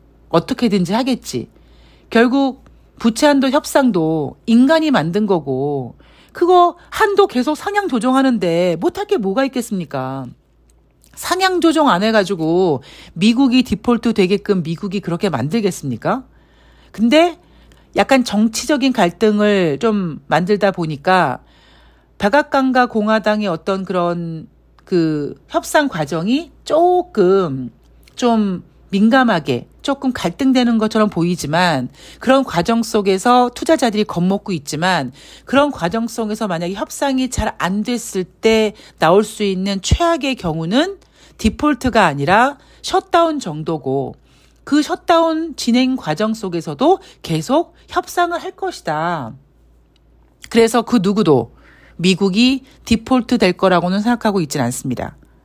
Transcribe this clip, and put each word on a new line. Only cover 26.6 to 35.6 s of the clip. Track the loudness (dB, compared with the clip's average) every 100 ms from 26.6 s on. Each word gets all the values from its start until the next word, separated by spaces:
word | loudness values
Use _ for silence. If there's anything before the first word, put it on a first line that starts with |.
조금 | -2 2 4 2 0 0 2 2 0 -4 -10 -14 _ _ _
좀 | -2 0 2 0 -4 -10 _ _
민감하게 | 0 4 4 2 0 -2 -4 -6 _
조금 | -6 -4 -4
갈등되는 | -4 -6 0 2 2 2 0
것처럼 | 0 0 0
보이지만 | 0 -2 -2 -2 0 2 0 -4 -12 -20 -4
그런 | 2 2
과정 | 2 -2 0 -2
속에서 | 0 0 0 2 4 4 2
투자자들이 | -2 0 2 2 0
겁먹고 | -2 -2 0 -2 -4
있지만 | -8 -6 -4 0 0 -4 -10 -20 -20 -2
그런 | 2